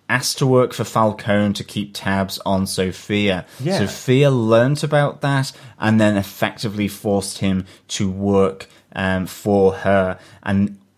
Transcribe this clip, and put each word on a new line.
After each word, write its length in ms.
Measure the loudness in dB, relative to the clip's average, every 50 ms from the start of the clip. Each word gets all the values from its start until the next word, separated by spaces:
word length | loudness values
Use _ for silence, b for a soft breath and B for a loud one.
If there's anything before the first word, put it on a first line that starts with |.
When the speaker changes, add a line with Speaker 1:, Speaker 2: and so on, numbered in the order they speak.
| _ -2
Speaker 1:
asked 300 | -2 -2 -2 -4 -2 0
to 80 | 2
work 260 | 4 4 4 2 2
for 100 | -2 -6 -8
Falcone 680 | -2 0 2 2 2 0 -2 -2 0 0 2 2 0 -2
to 80 | -4 -8
keep 260 | -8 -6 -6 -6 -6
tabs 460 | -10 -6 -4 -2 0 0 0 -2 -6 -6 -2
on 200 | -2 0 0 0
Sophia. 800 | -2 -2 -2 -2 -2 -4 -8 -6 -4 -2 0 2 2 0 -2 -4 B B B
Speaker 2:
Yeah. 200 | -4 -2 -2 -2
Speaker 1:
Sophia 500 | -2 -4 -4 -6 0 2 4 4 4 4
learnt 520 | 2 2 2 4 4 4 4 4 2 0
about 380 | -2 0 0 0 0 0 -2 -4
that 320 | -4 -2 0 0 -2 -4 B B B -20 B -4
and 220 | 0 2 4 4
then 160 | 4 2 2
effectively 720 | 0 -2 -4 -4 -4 -4 -4 -4 -6 -8 -8 -4 -4 -4 -4
forced 500 | -6 -6 -2 -2 0 0 -2 -4 -6 -4
him 280 | -2 -2 0 -2 -4 B B B B -12
to 220 | -6 -4 -4 -4
work, 560 | -2 -2 0 2 4 4 4 2 0 -6 -14 b b b b b -8
um, 300 | -4 -2 -2 0 -2 -4
for 480 | -6 -10 -6 -2 0 2 4 4 4 2
her. 440 | 0 0 2 2 2 2 0 -4 B B B B B
And 360 | B -2 0 0 0 0 -4 -10 _ _ _